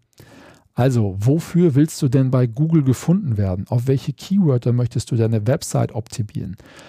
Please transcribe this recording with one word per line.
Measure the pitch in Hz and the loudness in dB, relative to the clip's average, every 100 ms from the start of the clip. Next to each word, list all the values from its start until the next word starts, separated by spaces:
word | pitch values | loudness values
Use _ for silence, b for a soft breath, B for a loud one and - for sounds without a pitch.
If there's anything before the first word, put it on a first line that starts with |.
| _ B B B B B B | _ B B B B B B
Also, | - 131 120 101 95 | -2 2 2 0 0
wofür | 117 160 - 175 175 | 0 0 0 2 4
willst | 127 160 - | 4 2 0
du | 135 | 0
denn | 135 131 | 2 2
bei | 127 123 | 2 0
Google | 110 160 165 | 0 2 2
gefunden | 131 117 - 190 160 104 | 2 0 0 0 0 -2
werden? | 98 92 - | -2 -2 -2
Auf | 120 127 | -2 0
welche | 135 - | -2 -2
Keywörter | - - 202 165 120 123 | -10 -2 2 2 2 0
möchtest | 120 120 117 - | 0 -2 -4 -2
du | 117 | 0
deine | 113 113 107 | 0 0 0
Website | 151 - 131 117 | -2 -2 -4 -2
optimieren? | 113 - - 107 107 98 92 B B | -6 -8 -8 -8 -8 -10 -12 B B